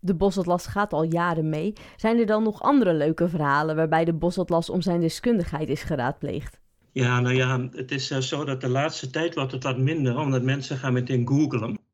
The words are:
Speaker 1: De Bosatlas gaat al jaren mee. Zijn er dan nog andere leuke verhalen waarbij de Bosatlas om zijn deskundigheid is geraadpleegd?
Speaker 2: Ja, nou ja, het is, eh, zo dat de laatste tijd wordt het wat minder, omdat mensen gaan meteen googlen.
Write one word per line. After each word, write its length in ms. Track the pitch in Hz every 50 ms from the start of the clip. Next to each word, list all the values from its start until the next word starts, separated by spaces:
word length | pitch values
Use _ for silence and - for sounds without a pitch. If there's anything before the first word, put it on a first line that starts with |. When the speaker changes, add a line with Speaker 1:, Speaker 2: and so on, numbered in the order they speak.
Speaker 1:
De 140 | - 175 196
Bosatlas 520 | 160 190 202 190 196 180 175 175 180 -
gaat 260 | - - 202 208 208 -
al 100 | 147 160
jaren 460 | 165 160 170 170 180 170 160 160 156
mee. 240 | 156 151 160 202 208 - - - -
Zijn 220 | - - 226 233 233
er 80 | 233
dan 160 | 202 220 214 220
nog 200 | 220 208 - -
andere 320 | - 285 285 233 185 165
leuke 340 | 156 143 156 160 - 170 180
verhalen 480 | 165 165 151 143 139 143 151 160 156
waarbij 280 | 156 160 160 160 160 170
de 100 | 165 165
Bosatlas 560 | 156 160 175 175 - 180 - 170 165 170 -
om 120 | - 185 170
zijn 180 | 196 175 175
deskundigheid 680 | 170 165 - - - 240 240 208 170 - - 147 160 -
is 140 | 131 - -
geraadpleegd? 760 | - 170 139 120 127 151 - - - - - - - - _ _ _ _ _ _ _ _
Speaker 2:
Ja, 280 | 131 131 120 123 123
nou 140 | 123 123 127
ja, 340 | 131 127 127 131 127 123 127
het 200 | - - - -
is, 200 | 143 139 135 -
eh, 80 | 151 135
zo 260 | 131 131 - 143 151
dat 160 | 143 135 131
de 80 | 135 127
laatste 420 | 127 135 143 160 156 - - 135
tijd 240 | - 156 160 170 -
wordt 180 | 156 135 131 -
het 100 | 131 131
wat 160 | 143 131 120
minder, 400 | 131 139 160 165 139 123 120 135
omdat 240 | 151 139 135 127 120
mensen 340 | 127 135 143 135 - 147
gaan 160 | 131 131 135 123
meteen 360 | 127 123 127 135 123 120 123
googlen. 500 | 139 143 151 139 135 117 107 120 104 104 _ _